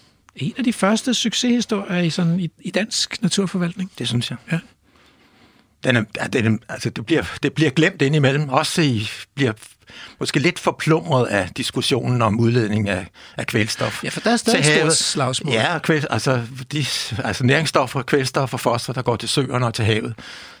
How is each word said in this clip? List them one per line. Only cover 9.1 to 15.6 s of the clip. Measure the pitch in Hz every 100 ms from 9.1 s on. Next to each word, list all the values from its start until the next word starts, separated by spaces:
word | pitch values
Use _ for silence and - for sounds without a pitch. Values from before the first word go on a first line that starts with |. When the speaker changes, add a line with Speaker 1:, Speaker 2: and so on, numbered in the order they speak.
| - -
Speaker 2:
bliver | - 127 - - _ - - - -
måske | - 151
lidt | 151 175
forplumret | 185 - 151 160 170 131 113
af | 101 92 -
diskussionen | 123 - - 123 127 123
om | 113 113
udledning | 117 120 107 107 98
af, | 92 - - - -
af | -
kvælstof | 117 113 - - -
Speaker 1:
Ja, | 131
for | -
der | 214
er | 233
stadig | - 190
Speaker 2:
til | 147
Speaker 1:
et |
stort | 151
Speaker 2:
havet. | 156 160
Speaker 1:
slagsmål. | - - 131 127 151
Speaker 2:
Ja, | 110